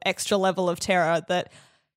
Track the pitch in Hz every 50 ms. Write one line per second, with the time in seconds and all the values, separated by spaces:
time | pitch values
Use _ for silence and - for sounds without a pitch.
0 | - 190 185 - - - 208 196 190 185 175 190 180 175 170 - - - 190 180
1 | 165 160 170 160 160 - 180 180 - - - - - _ _ _ _ _ _